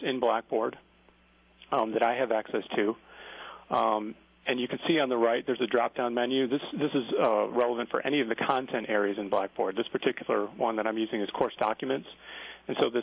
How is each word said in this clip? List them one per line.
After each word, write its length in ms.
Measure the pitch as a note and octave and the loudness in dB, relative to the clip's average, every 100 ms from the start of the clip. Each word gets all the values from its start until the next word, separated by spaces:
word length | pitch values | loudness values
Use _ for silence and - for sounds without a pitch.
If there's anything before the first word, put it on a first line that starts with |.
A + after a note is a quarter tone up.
in 180 | E3 C3 | -2 2
Blackboard, 580 | A#2 A2 - A#2+ A#2 - - _ _ _ _ _ _ _ - | 2 2 0 -2 -2 -4 -16 _ _ _ _ _ _ _ -2
um, 220 | C#3 A2 | 0 0
that 100 | A2 | 2
I 120 | A#2 | 2
have 180 | A#2+ B2+ | 2 0
access 300 | A2 - G#2+ - - | 0 0 -4 -2 0
to. 200 | G#2 A2+ - - - - - - - | 0 -2 -8 -20 -18 -16 -16 -16 -4
Um, 460 | B2 A2+ G#2+ G#2+ - - _ - | 0 2 0 -2 -10 -20 _ -4
and 120 | B2+ | -2
you 80 | B2+ | -2
can 100 | B2 - | -2 2
see 140 | E3 | 2
on 80 | C3 | 2
the 80 | A#2+ | 4
right 280 | A#2 A#2+ | 4 2
there's 160 | - B2 | 0 -2
a 60 | A#2 | 2
drop-down 480 | A#2+ A#2 - A#2+ | 2 2 0 -2
menu. 320 | A#2+ A#2+ C3+ C3 | 0 0 2 2
This, 140 | C#3+ - | -2 -4
this 200 | C#4+ D3 | -4 0
is, 80 | C#3+ A#2 - | 0 0 2
uh, 280 | C3+ G#2+ G#2+ | 4 4 2
relevant 420 | A#2+ A#2+ A#2+ A#2 | 2 2 0 -2
for 100 | - C3 | -2 0
any 140 | D3 | 0
of 80 | A2+ | 0
the 80 | A2+ | 0
content 500 | - C3 C3 B2 G#2+ | 0 0 -2 -4 0
areas 300 | G#2+ G2+ G2+ | 2 2 0
in 100 | G2 | 0
Blackboard. 460 | G2+ G2 - G2+ | 0 0 -2 -2
This 140 | F#2+ - | -2 -2
particular 580 | - - - - A2+ G#2 - | -2 -2 -2 -2 -2 -2 -2
one 200 | A#2+ A2 | -2 0
that 100 | A2 | 0
I'm 100 | A2 | -2
using 240 | A2 A2+ | -2 -2
is 80 | G2+ | -2
course 240 | - A#2+ - | -2 -2 0
documents. 480 | A2 A2 C3 C3+ - - - - - - - | -2 -2 -2 -4 -6 -18 -18 -16 -14 -12 -6
And 80 | B2+ | 0
so 80 | C3+ | 0
this 140 | A#2+ | 0